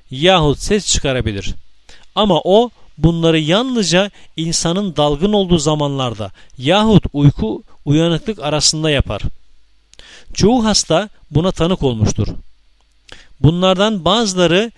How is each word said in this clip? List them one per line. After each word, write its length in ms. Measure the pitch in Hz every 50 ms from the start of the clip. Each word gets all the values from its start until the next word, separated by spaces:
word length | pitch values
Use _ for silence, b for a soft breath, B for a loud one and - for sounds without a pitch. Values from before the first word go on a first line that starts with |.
| _ -
yahut 480 | 127 131 156 180 190 175 151 147 127 -
ses 280 | - - 202 208 -
çıkarabilir. 680 | - - - - 139 131 123 113 113 101 98 - - - - - - - - b b b b b b -
Ama 260 | 185 214 202 170 151 -
o 260 | 175 190 226 240 233 b b b b b
bunları 420 | 151 147 165 170 165 165 165 160 160
yalnızca 720 | 156 147 175 214 262 262 247 233 190 156 170 180 202 196 b b b b b
insanın 580 | 156 160 170 160 - - 165 175 208 208 190 139
dalgın 380 | 151 147 147 147 139 180 208 214
olduğu 240 | 202 190 170 175
zamanlarda 760 | 156 139 156 151 151 147 143 139 135 127 123 113 104 104 92 b b b b b
yahut 460 | - 123 147 180 208 214 226 208 170 - - -
uyku 500 | 143 143 143 - - 214 220 208 - - b b b -
uyanıklık 540 | 147 143 160 165 170 165 151 - - - -
arasında 500 | 139 147 151 147 - - - 156 156 156
yapar. 320 | 147 131 - 98 107 95 - - - - - - - - - _ _ _ _ _ - B B B B B B B -
Çoğu 320 | - - 208 254 254 220
hasta 440 | 220 190 - - - 160 170 208 208 - - - -
buna 200 | 139 147 175 190
tanık 320 | - - 165 190 185 - 151
olmuştur. 440 | 131 117 110 104 101 - - 101 - - - - - - _ _ _ _ _ _ _ _ _ _ B B B B B B B
Bunlardan 640 | - 147 175 175 185 185 185 180 202 220 220 185 151
bazıları 680 | 170 202 233 233 196 185 180 175 160 170 190 226 233 b